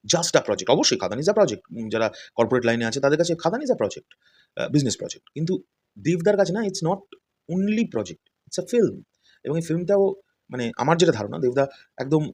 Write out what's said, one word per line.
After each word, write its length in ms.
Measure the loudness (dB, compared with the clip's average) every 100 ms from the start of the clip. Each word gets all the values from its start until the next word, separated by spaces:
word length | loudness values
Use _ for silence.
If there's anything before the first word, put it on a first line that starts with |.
| 0
just 280 | -2 2 2
a 20 |
project। 280 | 2 -4 2
অবশ্যই 240 | 2 2 0
খাদান 220 | -2 0
is 140 | 2
a 20 |
project, 440 | 4 2 0 _ -10
উম, 100 | -4
যারা 220 | 0 0 -2 -8
কর্পোরেট 300 | 0 2 4
লাইনে 200 | 2 0
আছে 160 | 0 0
তাদের 180 | 2 2
কাছে 160 | 0
খাদান 260 | 0 -2 -2
is 100 | -2
a 60 | 0
project, 380 | 0 -4 _ -20 _ _ _ -6
আহ, 120 | 0
বিজনেস 300 | 2 0 -4
প্রজেক্ট। 300 | -10 -12 _
কিন্তু 280 | -8 -4 -4 -6 _ _ -6
দেবদার 380 | -2 0 2 2
কাছে 160 | 2
না, 80 | 0
it's 280 | -4 -2 -2
not 100 | -2 _ -20 _ _ -6 -2
only 280 | 0 0
project, 680 | -2 -2 -6 -10 _ _ _
it's 120 | -10
a 20 | 0
film। 280 | 2 2 0 -18 _ _ _
এবং 120 | -6 -4
এই 60 |
ফিল্মটাও 520 | -2 -4 0 2 2 -2 _ _ _
মানে 220 | -6 -6 -2
আমার 200 | 0 4
যেটা 160 | 4
ধারণা 260 | 2 -4 -2
দেবদা 280 | 0 0 -2 -4 _ -12
একদম 340 | -2 0 -2